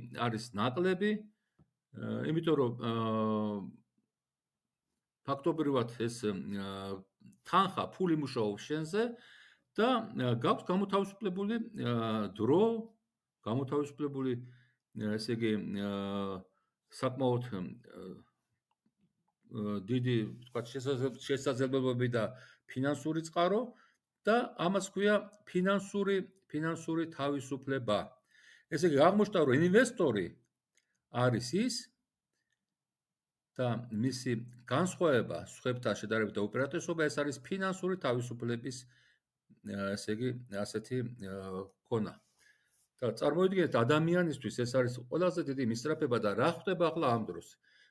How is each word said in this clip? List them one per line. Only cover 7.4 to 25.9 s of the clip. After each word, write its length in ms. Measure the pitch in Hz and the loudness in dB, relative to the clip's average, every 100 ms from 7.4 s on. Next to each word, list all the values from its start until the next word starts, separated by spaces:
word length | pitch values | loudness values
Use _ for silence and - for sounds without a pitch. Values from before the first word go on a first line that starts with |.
| - | 0
თანხა, 400 | 175 190 - 92 | 2 2 0 -4
ფული 280 | - 180 156 | 0 0 2
მუშაობს 480 | 139 123 107 104 - | 0 0 0 -2 -4
შენზე 380 | 151 156 196 233 233 - - - _ _ - | -4 -2 0 -2 -4 -16 -20 -20 _ _ 0
და, 120 | 226 | 2
ა, 460 | 247 220 - 127 | 2 0 -2 0
გაქვს 320 | 120 151 226 - | 2 2 0 2
გამოთავისუფლებული, 920 | 185 196 202 196 - 202 180 202 233 233 - | 0 2 0 0 -4 -6 -2 -2 -2 -4 -4
ა, 160 | 120 120 113 110 101 | 0 0 0 0 -2
დრო, 320 | 90 107 165 226 226 220 _ _ _ _ _ | 0 4 6 4 2 -6 _ _ _ _ _
გამოთავისუფლებული, 880 | - 123 131 147 139 - 147 139 131 | -2 -2 0 0 -2 -4 -6 -2 -2
ა, 800 | 123 123 - _ _ _ 113 107 | -2 -6 -20 _ _ _ -6 -2
ესე 220 | 107 - 113 | -2 -2 0
იგი, 160 | 113 107 85 101 | 2 0 -2 -4
ა, 140 | 101 98 98 101 98 95 - _ _ _ _ | -2 -2 -2 -4 -4 -6 -10 _ _ _ _
საკმაოდ, 560 | - 131 127 127 123 123 | -6 -4 0 0 0 -2
ა, 140 | 98 87 - - 95 92 - - _ _ _ _ _ _ _ _ _ _ _ - | -6 -8 -10 -18 -16 -16 -16 -20 _ _ _ _ _ _ _ _ _ _ _ -14
ა, 280 | 120 104 104 | -6 -4 -4
დიდი, 360 | 92 127 127 117 107 | -2 0 2 0 0
ვთქვათ, 340 | - - 117 117 | -8 -10 -8 -6
შესაძლებ-, 540 | 135 127 131 131 113 | -6 -2 -2 -2 -4
შესაძლებლობები 880 | - 135 147 123 131 135 127 123 123 | -4 -2 0 0 0 2 2 2 2
და 140 | 120 104 - - - | 0 -2 -6 -20 -20
ფინანსური 580 | - 131 135 143 156 156 | -10 -2 0 0 -2 -4
წყარო 400 | 160 170 175 208 247 - _ _ _ _ - | -2 2 2 2 -2 -10 _ _ _ _ 2
და 100 | 233 247 - | 2 2 -2
ამას 340 | 165 196 190 | 0 0 -2
ქვია 300 | - 202 208 - - | 0 2 2 0 -16
ფინანსური, 760 | - 180 185 202 196 | -4 0 2 2 0